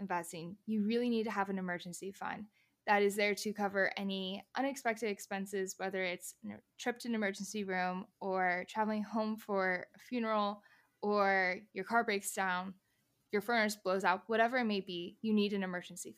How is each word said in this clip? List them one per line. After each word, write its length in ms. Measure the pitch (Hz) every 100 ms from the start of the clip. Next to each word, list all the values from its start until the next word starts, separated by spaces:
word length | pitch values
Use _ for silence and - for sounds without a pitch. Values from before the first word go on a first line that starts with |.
investing, 560 | 196 180 170 170 170 202 -
you 200 | 220 208
really 240 | 233 247
need 140 | 226
to 80 | 220
have 160 | 202 196
an 100 | 190
emergency 540 | 185 175 180 170 190
fund 320 | - - - 214 _ _ _ -
that 160 | 202
is 140 | 202 208
there 180 | 208
to 200 | 202 214
cover 360 | 208 202 196 190 -
any 480 | 196 190 190 196 - -
unexpected 500 | 269 269 240 226 220
expenses, 640 | 196 - 196 196 202 190 -
whether 260 | 190 190
it's 320 | 185 180 - - 208
a 120 | 208 - -
trip 220 | 247 240
to 80 | 240
an 80 | 220
emergency 480 | 202 196 196 214
room 420 | 190 185 180 185 - -
or 460 | 196 185 180 180 185
traveling 340 | - 214 214
home 360 | 202 220 214 220
for 500 | - 196 185 180 - -
a 40 |
funeral 640 | - 247 220 214 202 208 - _ _ _
or 540 | 208 208 196 190 185 185 208
your 140 | 190 185
car 180 | 233
breaks 300 | 226 202 -
down, 400 | - 190 180 190 185 _ _ _ _ _
your 100 | 208
furnace 360 | 208 233 214 208
blows 260 | 185 190
out, 200 | 185 190 -
whatever 300 | 226 233 254
it 80 | 226
may 160 | 202
be, 340 | 190 175 175 -
you 120 | 220
need 200 | 214 202
an 100 | 202
emergency 500 | 185 180 - 180 -